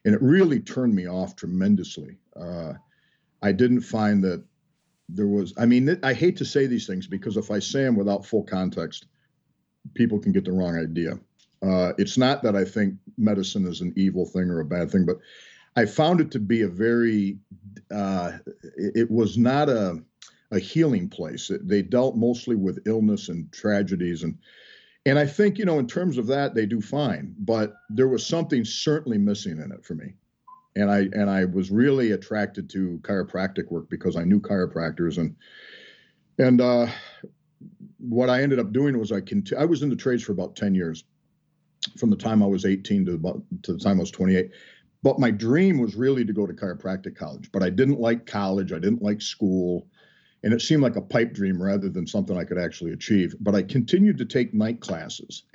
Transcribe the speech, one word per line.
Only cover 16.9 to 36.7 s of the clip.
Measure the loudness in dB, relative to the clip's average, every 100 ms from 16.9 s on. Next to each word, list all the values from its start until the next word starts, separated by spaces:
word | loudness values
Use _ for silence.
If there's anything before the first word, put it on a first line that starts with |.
| 2 2 2 0 -4 -12 -20 -20 -20 -10
uh, | -4 -2 -2 -4 -8 -14 -18 -14 -6
it, | -2 0
it | 0
was | 2 2 2
not | 2 4 2
a, | 2 0 -4 -10 _ -20 _ -4
a | -4
healing | 0 2 2 2 -2
place. | -6 -10 -8 -6
It, | -6 0
they | 0
dealt | 2 2 2 2
mostly | 0 0 -2 0
with | 0 -2 -2
illness | 2 2 2 -2
and | -8 -10
tragedies. | -6 0 0 0 -2 -2 -4
And, | -6 -8 _ -20 -20 -20 _ _
and | 2 2
I | 2
think, | 2 2 2
you |
know, | 0 0
in | 0
terms | -2 -2 -2
of | 0
that, | 0 0
they | 0 0
do | -2
fine. | -4 -2 -2 -2 -8 -6
But | -2 0 -2 -6 -6
there | 2 2
was | 2 -2
something | -2 0 -2
certainly | -2 -4 -2 -2 0 0
missing | 0 0 -6 -10
in | -12
it | -14
for | -12
me. | -12 -12 -18 _ _ _ -20 _
And | -2 2
I, | 2 2
and | 0 0
I | 2
was | 0 0 0
really | 2 4 4 2
attracted | 0 -2 -4 -4 -6 -8
to | -4 -4 -4
chiropractic | -4 -4 -2 -4 -4 -4 -6
work | -6 -8
because | -6 -2 0
I |
knew | 4 2
chiropractors. | 2 0 -2 -2 -4 -2 -2 -2
And, | -4 -6 -20 -20 -20 -20 -20 -20 _ _ _ 0
and, | 4 6
uh, | 6